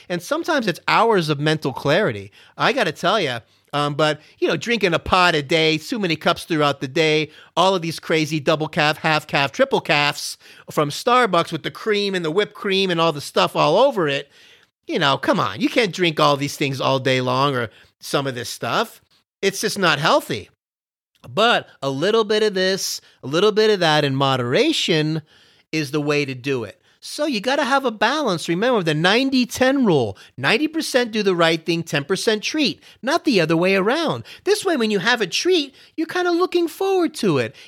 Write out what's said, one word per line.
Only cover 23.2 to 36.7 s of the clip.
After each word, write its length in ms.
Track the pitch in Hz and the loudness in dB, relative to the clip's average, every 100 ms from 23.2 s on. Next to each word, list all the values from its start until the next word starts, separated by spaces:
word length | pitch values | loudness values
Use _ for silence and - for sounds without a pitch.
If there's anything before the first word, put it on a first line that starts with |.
a 40 | 131 | -4
little 240 | 156 208 | 2 2
bit 180 | 208 214 | 4 2
of 100 | 202 | 2
that 240 | 165 151 | 4 4
in 120 | 143 135 | 2 2
moderation 1040 | 139 131 120 156 302 302 - 160 151 160 - _ _ _ _ | 2 2 0 2 2 0 0 0 0 -2 -8 _ _ _ _
is 200 | 160 143 | -6 -4
the 100 | 151 | -4
way 240 | 147 147 139 | -2 -2 -2
to 80 | |
do 300 | 131 123 135 | -6 -4 -4
it. 180 | 104 - _ _ | -6 -12 _ _
So 260 | - - 302 | -14 -6 -4
you 160 | 226 | -2
gotta 220 | 220 285 | -2 0
have 200 | 254 277 | 2 0
a 80 | 269 | 0
balance. 560 | 214 214 302 269 170 - | 0 0 0 0 -2 -2
Remember 360 | 170 240 233 | 0 0 2
the 100 | 165 | 0
ninety 540 | 151 175 220 269 269 247 | 2 2 2 2 2 0
ten 380 | - 254 277 233 | 0 2 4 4
rule. 320 | 151 110 - - - | 2 0 -6 -16 -4
Ninety 300 | 135 220 311 | 0 2 0
percent 440 | 320 - 254 247 | -4 -2 -2 0
do 120 | 220 | 0
the 120 | 196 175 | 0 2
right 280 | 165 165 | 2 2
thing, 180 | 165 170 | -2 -4
ten 240 | 165 151 139 | -2 -4 -2
percent 380 | 190 - 214 | -2 0 0
treat, 400 | 208 311 262 - - - | -2 -2 -2 -2 -14 -10
not 240 | 233 339 339 | -4 -2 2
the 160 | 208 | 2
other 160 | 160 165 | 2 2
way 180 | 185 196 | 2 2
around. 480 | 190 302 302 127 - - | 2 0 0 -4 -8 -6
This 200 | - 415 | -2 0
way, 140 | 370 311 | 0 0
when 140 | 220 | 0
you 80 | 202 | 0
have 200 | 208 240 | 0 0
a 60 | 190 | 0
treat, 480 | - 339 359 277 - - - | -2 0 0 -2 -12 -14 -8
you're 100 | 320 | -6
kinda 260 | 359 359 | -2 0
looking 360 | 339 359 349 | 0 0 0
forward 480 | 339 | -2